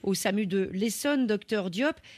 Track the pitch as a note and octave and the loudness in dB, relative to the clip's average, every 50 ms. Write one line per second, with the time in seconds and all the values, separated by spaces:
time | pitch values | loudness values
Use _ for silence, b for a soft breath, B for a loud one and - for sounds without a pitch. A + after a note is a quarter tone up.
0 | - G3 F#3+ - - G#3+ F#3+ G#3 G#3+ F#3 F3+ G3 F#3+ - - F#3+ G#3 A#3 G3 - | 0 0 0 0 0 0 0 0 0 0 0 0 0 0 0 -2 -2 -2 -2 0
1 | - C#4+ D4 C4+ B3+ A3 G#3+ G3+ - - A3 G#3+ F3+ F#3+ E3+ G3 C4 D4+ D#4+ - | 0 2 2 2 2 2 0 -2 0 -2 -2 -2 -2 -2 -2 0 0 0 0 -2
2 | B B B | B B B